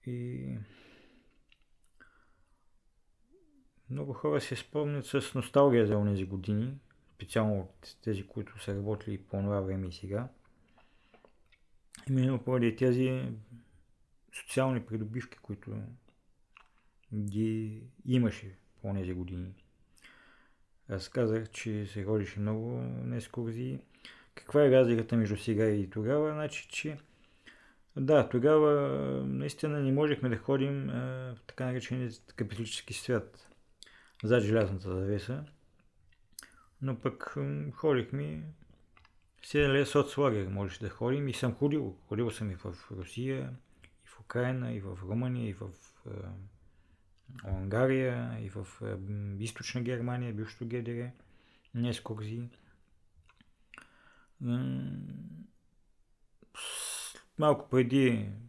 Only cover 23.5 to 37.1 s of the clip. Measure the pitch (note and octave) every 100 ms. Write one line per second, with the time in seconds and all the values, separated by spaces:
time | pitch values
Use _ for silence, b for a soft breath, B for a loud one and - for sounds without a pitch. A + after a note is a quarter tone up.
23.5 | A2+ B2+ C3 - B B B B - -
24.5 | D3 D3 C3 B2 A#2 A2+ A#2 G#2+ G#2 -
25.5 | G#2+ A2 G#2+ F#2+ G#2+ G#2+ C#3+ D3+ D3+ D3+
26.5 | - - - D#3 C#3+ - b b b b
27.5 | b b b b - C3+ D3+ A#2 B2+ C3
28.5 | D#3 D3+ D3 C#3 C3+ C#3 C3+ C3+ C3 C#3+
29.5 | - D#3 D3 C3+ C3+ D3+ C#3+ C#3 A2 -
30.5 | C#3 C3+ C#3 C3+ B2 B2+ C3 B2+ A#2+ -
31.5 | - B2+ B2+ A#2 B2+ B2 A2 - - G#2
32.5 | G2+ A2+ - - - - A#2+ - - -
33.5 | - _ _ B B B B G#2+ B2 G#2
34.5 | A2 G2+ F#2+ F#2+ F#2 F#2+ G2+ F#2+ C3 D3+
35.5 | - _ _ _ _ _ _ _ - B
36.5 | B B _ C3+ A#2+ C3+